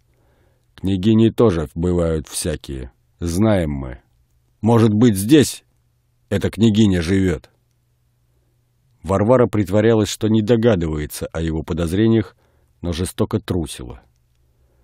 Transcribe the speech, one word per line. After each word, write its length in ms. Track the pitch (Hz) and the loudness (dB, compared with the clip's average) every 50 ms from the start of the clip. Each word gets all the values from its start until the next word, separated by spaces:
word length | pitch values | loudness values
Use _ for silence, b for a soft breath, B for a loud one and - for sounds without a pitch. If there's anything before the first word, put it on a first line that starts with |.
| _ _ _ _ _ _ _ _ _ _ _ _ _ _ _ | _ _ _ _ _ _ _ _ _ _ _ _ _ _ _
«Княгини 540 | - - 95 98 92 92 113 110 110 113 110 | -8 -4 -4 -2 0 2 2 4 4 4 2
тоже 400 | - - 120 107 85 82 76 - - | 2 2 2 2 2 0 -4 -6 -6
бывают 540 | 80 85 90 90 87 85 82 80 76 73 | -4 -2 -2 0 0 0 -2 -2 -4 -6
всякие, 640 | - - - - 87 76 - - - 67 65 62 - _ _ _ _ _ - | -8 -10 -8 -6 -6 -6 -6 -8 -12 -12 -12 -12 -16 _ _ _ _ _ -8
знаем 520 | 85 85 82 95 110 110 104 92 82 73 | -6 -4 -2 0 2 2 2 0 0 -2
мы. 300 | 71 67 65 62 60 - _ _ _ _ _ _ _ _ _ _ _ - | -4 -8 -10 -12 -14 -18 _ _ _ _ _ _ _ _ _ _ _ -4
Может 340 | - 113 117 113 113 113 104 | 0 2 4 4 4 4 4
быть, 220 | 107 127 120 98 | 4 2 2 2
здесь 480 | 95 101 113 156 147 117 - - - _ _ _ _ _ _ _ _ _ _ _ _ _ | 0 2 4 4 4 4 2 -2 -12 _ _ _ _ _ _ _ _ _ _ _ _ _
эта 220 | - 104 95 - 90 | -6 -6 -4 -4 -4
княгиня 520 | - 95 113 113 101 110 110 101 92 87 | -2 2 2 2 4 4 4 4 2 0
живет?» 480 | 78 85 98 95 95 90 78 65 - - _ _ _ _ _ _ _ _ _ _ _ _ _ _ _ _ _ _ _ _ _ _ _ _ _ _ _ _ _ _ - | 0 0 0 0 0 0 -2 -4 -8 -16 _ _ _ _ _ _ _ _ _ _ _ _ _ _ _ _ _ _ _ _ _ _ _ _ _ _ _ _ _ _ -4
Варвара 440 | 78 98 98 104 113 127 123 120 | -2 0 2 4 4 4 4 4
притворялась, 600 | 101 - 107 98 87 95 107 107 113 113 107 104 - | 2 0 -2 -2 0 0 2 2 4 2 2 0 -2
что 180 | - - 110 | -4 -4 -2
не 140 | 107 110 113 | 0 0 0
догадывается 840 | 104 110 123 113 113 120 107 85 82 80 78 76 76 71 - - - - | 2 2 2 2 2 2 2 2 -2 -4 -4 -6 -8 -10 -10 -12 -12 -10
о 100 | - 80 | -8 -6
его 220 | 82 82 78 80 73 | -6 -4 -4 -6 -6
подозрениях, 720 | - 82 78 85 78 92 101 113 113 113 113 - - _ _ _ _ _ _ _ _ _ - | -6 -6 -4 -4 -2 0 0 2 2 2 2 0 -4 _ _ _ _ _ _ _ _ _ -12
но 100 | - 87 | -8 -8
жестоко 480 | 82 82 92 - - - 107 - 113 110 | -6 -6 -6 -6 -4 -6 -4 -4 -4 -6
трусила. 640 | - - 90 90 78 - - - 62 60 - - _ _ _ _ _ _ _ _ _ _ _ _ _ _ _ _ | -6 -4 -6 -6 -6 -8 -10 -14 -16 -16 -18 -20 _ _ _ _ _ _ _ _ _ _ _ _ _ _ _ _